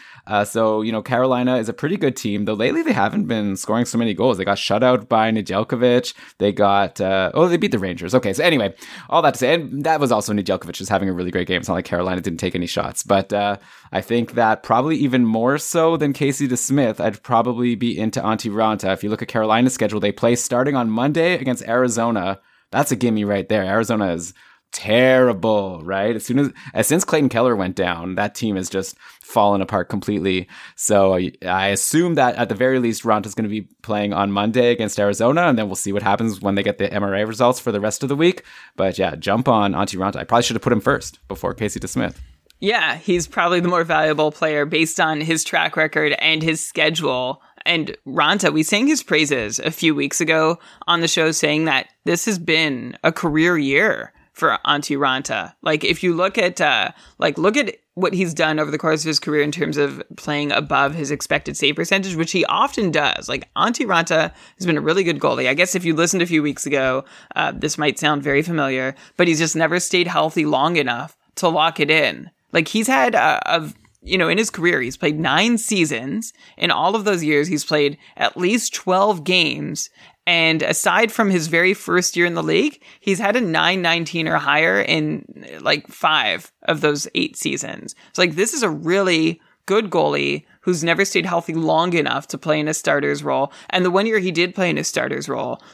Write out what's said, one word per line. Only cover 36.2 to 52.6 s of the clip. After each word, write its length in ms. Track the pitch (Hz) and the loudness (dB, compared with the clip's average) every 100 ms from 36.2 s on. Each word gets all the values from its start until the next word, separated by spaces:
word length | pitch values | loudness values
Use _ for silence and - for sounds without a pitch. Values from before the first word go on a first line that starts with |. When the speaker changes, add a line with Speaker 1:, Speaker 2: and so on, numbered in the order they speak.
| 113 101 | 0 -2
Speaker 1:
when 160 | 101 98 | -2 0
they 80 | |
get 140 | 101 101 | 0 -2
the 140 | 98 | -2
M 100 | 101 | -2
R 100 | 101 | -2
A 120 | 98 107 | 0 -2
results 340 | 110 123 127 | 2 2 2
for 140 | - | -2
the 80 | 104 | -2
rest 220 | 107 - | -2 -2
of 40 | 135 | -4
the 80 | 139 | 2
week. 280 | 170 185 - - - - | 2 2 -6 -20 -12 -2
But 200 | 95 92 | -2 0
yeah, 180 | 92 78 | -2 -2
jump 340 | 95 107 131 | 0 0 2
on 240 | 110 101 | 2 2
Antti 240 | 80 98 92 | 0 -2 -2
Raanta. 180 | 95 - | -4 -4
I 80 | |
probably 200 | - 117 | 0 2
should 120 | 117 113 | 2 0
have 80 | |
put 80 | - | 0
him 80 | 113 | 0
first 400 | 135 139 - - - | 2 -2 -4 -16 -14
before 260 | 98 92 | -8 -6
Casey 280 | - 107 - | -4 -6 -4
DeSmith. 340 | 95 - 107 - - - _ _ | -6 -4 -4 -6 -18 -20 _ _
Speaker 2:
Yeah, 320 | 196 226 160 151 | -2 0 0 -2
he's 320 | 185 175 - | 0 0 0
probably 320 | - 170 180 | -2 0 2
the 100 | 175 | 2
more 140 | 175 | 0
valuable 480 | 165 156 156 151 151 | 0 2 2 2 0
player 340 | 147 160 147 147 | 0 0 0 0
based 320 | 156 160 - | 0 0 0
on 200 | 160 156 | 0 0
his 240 | 156 165 | -2 -2
track 320 | - 170 165 165 | -2 -4 -4 -2
record 380 | 156 156 151 - | -2 0 0 0
and 240 | 156 160 | 0 0
his 200 | 160 160 | 0 -2
schedule. 800 | - - 156 156 143 127 127 139 _ _ - | -4 -2 0 0 -2 -2 -4 -8 _ _ -2
And 320 | 170 147 - - | -2 -2 -8 -6
Raanta, 480 | 127 151 196 170 | 2 2 4 2
we 80 | 156 | 2
sang 240 | 156 208 269 | 2 2 2
his 160 | 302 | 2
praises 560 | - 156 147 135 107 110 | 0 0 2 0 -2 -4
a 140 | - | -6
few 240 | - 165 143 | -2 0 0
weeks 260 | 143 196 | -2 -2
ago 380 | 160 160 160 170 - - - | 0 2 2 0 -6 -10 -2
on 160 | 170 | 0
the 60 | 165 | 2
show, 240 | 180 160 | 2 2
saying 340 | 156 151 151 160 | 2 0 2 2
that 220 | 135 - _ - | 0 -2 _ -2
this 200 | 170 - | -2 0
has 120 | 190 | -2
been 640 | 165 160 | 0 2